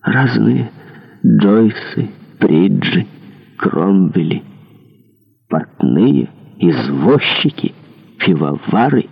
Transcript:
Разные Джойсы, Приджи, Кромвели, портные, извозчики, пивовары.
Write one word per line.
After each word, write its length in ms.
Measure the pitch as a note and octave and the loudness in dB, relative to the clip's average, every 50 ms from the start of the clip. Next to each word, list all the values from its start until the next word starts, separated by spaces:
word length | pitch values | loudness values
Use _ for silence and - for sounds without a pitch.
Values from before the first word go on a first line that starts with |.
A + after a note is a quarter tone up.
Разные 680 | - - - C3 C3+ B2 A#2+ A2+ G#2+ A2+ B2 C3 A#2+ - - - - - - - - - - - - | -2 -2 0 0 0 0 0 0 0 2 0 0 -4 -6 -10 -20 -20 -20 -20 -20 -20 -20 -14 -2 0
Джойсы, 840 | - A2+ G#2 G#2 G2 G#2 A2 A2+ G#2+ - - - - - - A#2+ G#2+ - - - - - - | 2 4 4 4 4 4 4 2 2 0 -4 -14 -10 -8 -8 -8 -8 -10 -20 -20 -20 -6 -2
Приджи, 680 | - - D#2 D#2 F#2 G2+ G2+ F#2+ - - - F2+ - - - - - - - - - _ _ | 0 2 2 2 2 2 0 -2 -2 -2 -2 -2 -4 -4 -14 -20 -20 -20 -20 -20 -20 _ _
Кромвели, 840 | - - - - D2+ F2 G2 G2 F#2+ F#2 D#2 - F#2 D#2+ D#2+ D#2+ - - - - - - _ - - _ _ _ _ _ _ _ _ _ _ _ _ _ _ | -6 -4 -4 -2 0 0 2 2 2 2 0 0 -2 -2 -2 -4 -6 -8 -14 -20 -20 -20 _ -20 -20 _ _ _ _ _ _ _ _ _ _ _ _ _ _
портные, 800 | - D#2 D#2 _ _ - - C2 A#1+ D#2 G#2+ C3+ D2 C2+ A#1 - - - - - - | -6 -6 -6 _ _ -4 -2 0 2 2 2 2 2 0 -2 -4 -12 -20 -20 -20 -8
извозчики, 1160 | - - F2 D3+ A#2+ - - C#2+ C2+ C#2+ A3+ C#3 D3+ - - - - - D3+ - - - - - - - - - - - - - - | -2 0 0 0 0 -4 -4 -4 -2 2 2 2 2 0 -2 -4 -2 -2 -4 -4 -4 -8 -8 -8 -12 -20 -20 -20 -20 -20 -20 -12 -4
пивовары. 880 | - - F2+ D2 D#2+ C#2+ C#2+ - - - - G#2 A#2+ C#3 C#3 A#2+ - - | -2 -2 0 0 -2 -4 -4 -6 -6 -4 0 0 0 2 0 -2 -2 -4